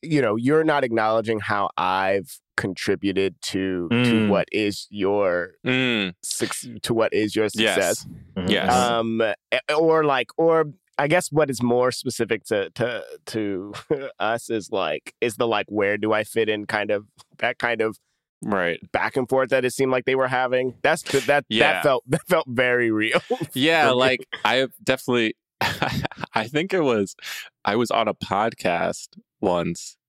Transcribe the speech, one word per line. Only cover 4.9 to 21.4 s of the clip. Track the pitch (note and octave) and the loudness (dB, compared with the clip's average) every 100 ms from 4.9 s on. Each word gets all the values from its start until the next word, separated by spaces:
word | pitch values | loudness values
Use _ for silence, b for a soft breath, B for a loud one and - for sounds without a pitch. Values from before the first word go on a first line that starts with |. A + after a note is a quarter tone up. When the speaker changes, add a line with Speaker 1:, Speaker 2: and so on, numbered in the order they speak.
Speaker 1:
your | G2+ F#2+ G#2 G2 F2 F2 _ - | -4 0 2 2 0 -4 _ -2
Speaker 3:
Mm. | B2+ B2+ A#2 F#2+ F2+ | 0 0 -2 -4 -6
Speaker 1:
suc-, | - - A#2 - B2+ A2+ | -10 -6 -4 -6 -12 -12
to | - | -4
what | A#2 A2 | 0 0
is | - G#2+ G#2+ | 0 0 0
your | G#2+ | -2
Speaker 3:
Yes. | G#2+ A2 | 2 2
Speaker 1:
success." | F#2 F#2 G#2+ - - - - | 2 0 -2 -6 -18 -12 -8
Speaker 2:
Mm-hmm. | F2+ | -2
Speaker 3:
Yes. | G2+ - | 0 2
Speaker 1:
Um, | B2 A#2+ A#2 A2+ A2+ | 2 2 0 -2 0
eh, | A2+ - _ B2+ - D3+ | -2 -2 _ -4 0 0
or | E3 D#3+ | 4 4
like, | D3+ C3+ A#2+ - | 2 0 -2 0
or | E3 E3 D#3 C3+ _ - | 2 2 0 -6 _ -4
I | D3 | 0
guess | F3 - | 0 0
what | C#3+ D3 | 0 0
is | A#2+ | 0
more | A#2+ A#2+ B2 | 0 2 2
specific | - C3 - A2+ A2 | 0 -8 -4 -2 -2
to, | - G#2+ F#2+ - | -2 -2 -2 -4
to, | A#2+ A2+ B1 D2 - | -4 -4 -10 -16 -8
to | A2+ G#2 F#2+ G2+ G#2 - | -6 -4 -6 -8 -14 -6
<laughs> | D3 C3+ - | -6 -6 -6
us | G2 A#2 - | -4 -4 -4
is | A2+ F#2 | -6 -4
like, | G#2 E2+ D2+ - _ | -2 -2 -4 -8 _
is | A#2+ G#2 | -4 0
the, | A#2+ | 0
like, | G#2 F#2+ | 0 -2
"Where | G#2 G2+ G#2 | -2 0 0
do | G#2+ | 0
I | G#2+ | 0
fit | A2 A2+ G#2+ | 0 -2 0
in?" | G#2+ G#2 | 0 -2
kind | A2 G#2 | -4 0
of, | G#2 G#2 _ - _ | -2 -4 _ -20 _
that | A#2+ B2 | -4 -2
kind | A#2+ A#2 | -2 0
of | A2 G#2 _ _ _ _ | -2 -2 _ _ _ _
Speaker 3:
Right. | - G2+ F2 E2 - | -4 0 0 -2 -4
Speaker 1:
back | G#2 G2+ C#3 | -2 -2 -2
and | B2+ | 0
forth | C3 C3 | 0 2
that | C3 | 2
it | B2+ | 0
seemed | - C3 | 0 0
like | B2+ | 2
they | B2 | 0
were | C3 C3 | 0 2
having. | B2+ B2+ B2+ C3 A#2+ | 0 0 0 -2 0
That's | C#3+ D#3+ | 0 0
the, | - C#3 | 0 -2
that, | B2 C#3+ | 2 0